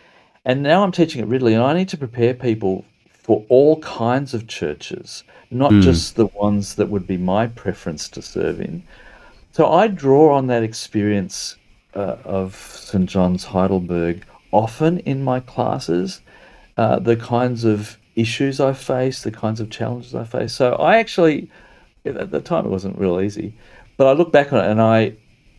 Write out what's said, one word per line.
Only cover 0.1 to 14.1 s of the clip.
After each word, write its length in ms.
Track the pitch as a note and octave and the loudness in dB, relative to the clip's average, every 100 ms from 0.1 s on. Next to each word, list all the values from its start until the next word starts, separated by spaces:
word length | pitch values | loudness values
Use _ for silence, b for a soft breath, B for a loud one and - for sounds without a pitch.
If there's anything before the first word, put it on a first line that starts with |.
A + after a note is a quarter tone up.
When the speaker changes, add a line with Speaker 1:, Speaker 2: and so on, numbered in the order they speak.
| b b b | b b b
Speaker 1:
And 180 | B2+ C3 | -2 0
now 200 | C#3+ F3+ | 4 4
I'm 100 | G3 | 4
teaching 280 | F3+ - B2+ | 2 0 0
at 80 | G#2 | -2
Ridley, 260 | B2+ A#2 | 2 4
and 80 | A2 | 4
I 120 | C3 | 4
need 140 | E3+ F#3+ | 2 -2
to 100 | D#3 | -4
prepare 360 | B2 A#2 A#2 | -8 0 0
people 500 | B2+ B2 A2 G2 F#2+ - _ _ | 2 -2 0 0 -2 -6 _ _
for 340 | _ - G#2+ - | _ 0 0 6
all 320 | B2 D3 D#3 | 6 6 4
kinds 520 | - - A#2 C3 C#3 | -2 -4 0 0 -2
of 140 | A2+ A#2 | -8 -8
churches, 800 | - D#2 D2 - - - - _ b b | -6 -6 -6 -10 -14 -14 -18 _ b b
not 220 | A#2+ C#3 | -6 2
Speaker 2:
Mm. 100 | G2+ | 6
Speaker 1:
just 320 | F#2 E2 - | 6 4 0
the 120 | - G#2 | 0 -2
ones 500 | - G#2 G#2 G#2 - | 0 -2 -2 -4 -4
that 120 | F#2+ | -2
would 180 | G2+ F2 | -2 -4
be 120 | F2+ | -4
my 300 | F2+ G2+ A#2+ | -2 -2 -2
preference 600 | A#2+ G2 E2+ F2 - - | -4 -8 -8 -8 -10 -12
to 120 | - | -14
serve 380 | - - D#2+ E2 | -10 -4 -4 -4
in. 240 | - E3+ F3 b b b b b b | -8 -10 -14 b b b b b b
So 200 | - D3+ | -6 -2
I 160 | E3 A3 | 0 0
draw 460 | F#3 C3+ C3+ D#3 C#3 | -2 2 4 4 2
on 100 | C3 | 0
that 160 | A#2+ | -2
experience, 960 | A2 A2 - A2 G#2 G2+ F#2 - - - _ _ _ | -2 -6 -6 -2 0 -2 -4 -10 -14 -16 _ _ _
uh, 220 | - F#2+ - | -8 -8 -8
of 300 | - F#2+ F#2+ | -6 -6 -6
Saint 560 | - - - - G2+ F#2 | -10 -20 -20 -6 -2 0
John's 340 | F#2+ F2+ F2+ | 2 2 0
Heidelberg 800 | - F#2+ F#2+ F#2+ F2 F2 E2+ | -2 0 0 0 -2 -2 -2